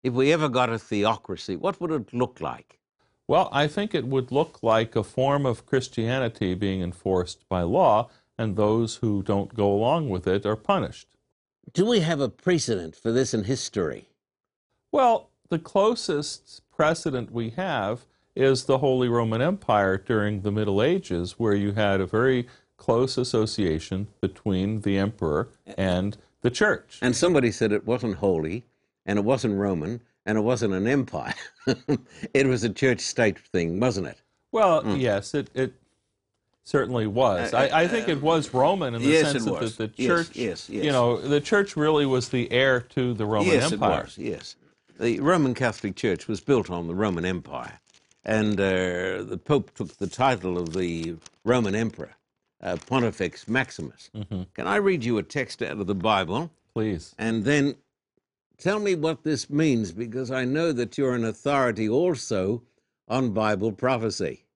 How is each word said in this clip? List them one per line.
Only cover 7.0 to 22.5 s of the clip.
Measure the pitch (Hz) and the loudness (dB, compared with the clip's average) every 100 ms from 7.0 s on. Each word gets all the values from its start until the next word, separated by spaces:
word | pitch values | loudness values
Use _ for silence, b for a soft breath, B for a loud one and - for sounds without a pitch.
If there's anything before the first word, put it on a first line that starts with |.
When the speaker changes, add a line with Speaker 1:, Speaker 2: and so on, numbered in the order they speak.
| 98 92 87 - _ | 0 0 0 -8 _
Speaker 2:
by | 92 | -2
law, | 85 143 160 107 120 b b - | 0 2 4 4 0 b b -6
and | 113 | -4
those | 98 104 113 113 | 0 2 2 0
who | - 113 101 | -2 -2 -2
don't | 92 101 98 | 0 -2 -2
go | 110 101 | 0 2
along | 101 113 165 143 | 2 2 0 0
with | 92 | -2
it | 92 98 | 0 0
are | 104 | 0
punished. | 110 - 196 98 - - _ _ _ _ _ - | -2 0 0 0 -8 -20 _ _ _ _ _ -6
Speaker 1:
Do | - | 0
we | 208 233 | 4 4
have | 160 156 | 2 0
a | 127 | -2
precedent | - - 170 - 101 82 | -2 0 0 0 -4 -4
for | - 113 | -6 0
this | 120 123 | 2 2
in | 113 | -2
history? | 101 139 - 104 80 53 _ _ _ _ _ _ _ _ _ | -2 -4 -4 -4 -4 -4 _ _ _ _ _ _ _ _ _
Speaker 2:
Well, | 302 254 226 - _ _ | 4 4 4 -2 _ _
the | 165 | -6
closest | 165 202 208 240 - 147 147 - _ - _ | 0 2 2 2 -2 -2 -4 -12 _ -20 _
precedent | - 156 160 160 127 110 | 0 2 2 -2 -4 -4
we | 117 113 | -4 -4
have | 117 190 135 98 120 _ _ _ | -4 -4 -2 -2 -4 _ _ _
is | - 135 131 | 2 2 4
the | - 131 | 2 2
Holy | 139 127 123 | 4 2 2
Roman | 120 113 113 | 2 2 0
Empire | 151 196 - 107 95 95 | 0 -2 2 4 4 0
during | - 110 104 104 | 0 0 0 -2
the | 104 | -2
Middle | 104 104 98 | -2 0 2
Ages, | 131 185 - 87 87 - | 2 0 -2 -4 -4 -2
where | 113 | 0
you | 101 101 | 2 0
had | 101 101 98 | 0 2 2
a | |
very | 92 110 131 127 123 | 0 2 2 0 -4